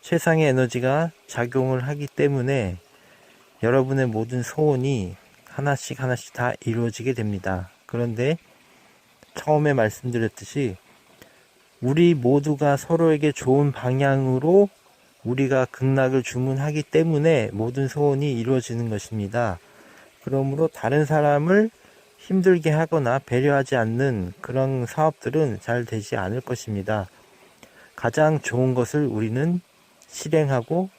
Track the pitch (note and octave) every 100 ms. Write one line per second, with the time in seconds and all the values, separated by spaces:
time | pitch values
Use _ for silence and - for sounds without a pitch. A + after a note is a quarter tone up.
0 | - E3+ - D#3+ D3+ C3 B2+ B2 B2+ C#3+
1 | E3 - - - A#2+ C3 C3 B2+ B2+ D3
2 | C#3+ - D3 C#3 B2 C#3 G2 F2 _ _
3 | _ _ _ _ _ _ A2+ C3 C3 C3+
4 | B2+ G#2+ A2+ B2+ A#2+ - D3+ C3 C3+ C3
5 | F#2 F#2+ _ _ - - C#3+ C#3 - C3
6 | C3 B2 - - B2 - - A2+ A#2 -
7 | A#2+ B2 G#2+ G2+ F#2+ F#2 F2+ _ - A#2
8 | A#2+ A2+ B2+ E3 _ _ _ _ _ _
9 | _ _ - - - D3+ D3+ C3+ G#2+ -
10 | B2+ A#2+ A2+ - G2+ C#3+ C3 F#2 _ _
11 | _ _ - _ _ _ _ _ B2 D3
12 | F3 D#3+ A#2+ C#3+ C#3+ C#3+ D3 C#3 - E3
13 | E3 D#3 D3+ - B2+ C3+ C#3+ C3+ B2+ C3
14 | C#3 C3+ C3 B2+ D3+ F#3+ G3+ _ _ _
15 | _ _ A2 B2+ C3+ C3 B2+ - C3 C3+
16 | C3 C3 A#2+ B2+ C3 C3 D3 D3+ C#3+ D#3+
17 | E3 D3+ D#3+ D3+ G#2+ G2+ A2+ B2+ C3+ D3
18 | D3 C#3 D3 A#2+ A#2 C3 - A#2 A#2 G#2
19 | - A2 G2+ A2+ A#2 F2 - - - -
20 | - _ - C3+ C3+ C#3 D#3+ - A2 D3
21 | D3 D#3 D3 C#3+ D#3+ G3 A3 _ _ _
22 | _ _ - F#3+ F#3 F3 D#3 D3+ D#3+ E3
23 | B2+ C3+ - A#2+ C#3+ C#3+ C3+ C3 A2 A#2
24 | C#3 A2+ F2+ - - B2+ C3+ C3 A#2+ -
25 | D#3 - - D3 D3 G2+ - A#2+ A#2 A2
26 | G#2 A#2 F#2 A#2+ - B2+ - G2+ F#2+ G#2+
27 | G2 _ _ _ - _ - _ - -
28 | A#2 D3+ D#3 D#3 - A#2+ C3 B2+ A#2+ D3+
29 | C#3+ G#2+ A2 A#2+ D#3+ F3 _ _ _ _
30 | - - D#3 D#3 C#3+ C3 A#2 E3 F#3+